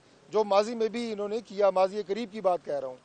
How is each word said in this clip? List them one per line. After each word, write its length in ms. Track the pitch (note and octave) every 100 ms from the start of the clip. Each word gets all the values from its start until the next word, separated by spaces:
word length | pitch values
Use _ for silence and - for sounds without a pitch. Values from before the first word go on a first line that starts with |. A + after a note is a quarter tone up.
| - _ _
جو 160 | G#3+
ماضی 300 | G#3 G3 G#3+
میں 140 | A#3+ A3
بھی 240 | A3 A#3
انہوں 160 | G3+ G3+
نے 120 | A3
کیا، 300 | G3+ G3 G3+
ماضی 320 | F#3 F#3+ G#3 F#3+
قریب 260 | G3 A#3
کی 80 | G#3+
بات 180 | F#3 F3
کہہ 140 | - C#3+
رہا 100 | C3
ہوں۔ 80 | B2+